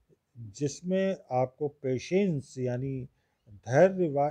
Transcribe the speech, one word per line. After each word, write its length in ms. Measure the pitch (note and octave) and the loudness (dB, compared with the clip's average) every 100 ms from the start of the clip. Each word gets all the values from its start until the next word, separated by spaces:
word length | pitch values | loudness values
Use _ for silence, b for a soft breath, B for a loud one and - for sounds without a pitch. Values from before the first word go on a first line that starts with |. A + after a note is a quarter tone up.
| _ _ _ A#2+ A2+ | _ _ _ -18 -18
जिसमें 640 | G2+ C#3+ - F3+ F#3 F#3+ F#3 - | -4 -4 -4 -2 0 0 -2 -2
आपको 360 | B2+ C3 _ D3+ - | 0 0 _ -6 -4
पेशेंस 720 | C3 B2+ - F3+ G3+ D3 - C3 | -4 -4 0 2 2 0 -6 -6
यानी 500 | B2+ B2 C3+ C3 C3 _ _ _ _ G#2 - | -4 -2 -4 -6 -10 _ _ _ _ -18 0
धैर्य 420 | C3 F#3+ F#3+ F3 | 6 6 4 -2
व 220 | C#3 C#3+ | 0 -2